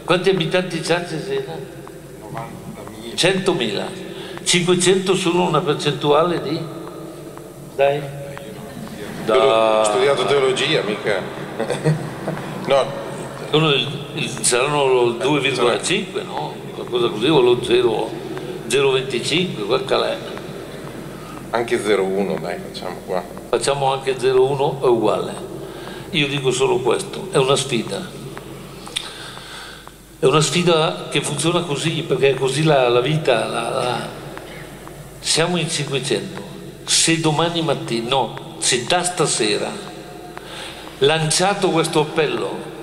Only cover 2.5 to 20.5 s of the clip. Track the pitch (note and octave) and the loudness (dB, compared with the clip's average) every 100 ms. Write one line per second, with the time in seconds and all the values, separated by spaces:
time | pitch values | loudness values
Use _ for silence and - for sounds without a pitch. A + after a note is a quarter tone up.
2.5 | - - - G#2+ A2 A#2 G#2 F3 F#3+ F#3+ | -12 -12 -12 -12 -12 -10 0 2 4 2
3.5 | D#3+ A2+ G2 G2 - - - - - - | 2 0 -2 -4 -8 -12 -12 -12 -8 0
4.5 | F3+ F3 F3+ F3+ F#3+ F#3+ F#3 E3+ F3 F3 | 2 4 4 6 4 4 2 4 2 4
5.5 | D3+ C#3+ C#3+ D3 - D3+ D3 F3 D#3+ C3+ | 2 2 0 0 0 4 6 4 0 -2
6.5 | D#3+ - - - - - - - - - | -4 -6 -10 -12 -12 -14 -14 -14 -14 -16
7.5 | - - - C#3 D3 D3 - C#3 C#3 C#3+ | -16 -10 2 2 2 -4 -10 -10 -10 -12
8.5 | - - - - - - - G#2+ A2 A2 | -12 -12 -12 -10 -10 -10 -6 2 6 6
9.5 | A2+ A2 A2 G#2+ G#2 C#3 C#3 G2+ C#3+ C3 | 6 6 6 4 4 4 4 4 4 4
10.5 | - C#3 C#3+ F#2+ G#2 A#2 G2 F2+ - - | 2 2 2 0 -2 0 -2 -2 -8 -10
11.5 | - A2 - D#3 D#3 - - - - - | -6 -4 0 2 2 -2 -6 -6 -6 -6
12.5 | - - C3+ - - - - - - - | -6 2 2 2 -4 -8 -8 -10 -10 0
13.5 | D3+ D#3 C3+ A#2 - - D3 A#2+ - - | 2 4 2 0 -6 -8 -6 -6 -2 0
14.5 | A#2+ C#3+ D3 C3+ B2+ A#2+ A2+ C3 D3+ C3+ | 2 2 2 4 6 4 2 2 2 2
15.5 | B2+ A#2+ G#2+ - G3 - - F#2 C3 D3+ | 2 2 2 0 -2 -2 -6 -6 -6 -6
16.5 | - - - G#2+ A#2+ A#2+ G#2+ C3 D3+ B2 | -8 -10 -10 -4 0 0 2 4 6 6
17.5 | A#2+ - B2 A#2+ G#2+ G#2+ - - - - | 4 4 4 4 2 -2 -4 -8 -8 -8
18.5 | - - C#3 C#3 C3 C3 A#2+ - D#3 F3+ | -8 0 2 4 2 0 -4 0 0 0
19.5 | C3+ G2+ A#2+ - A2+ A2+ - - - - | -4 0 0 2 0 2 -2 -6 -10 -10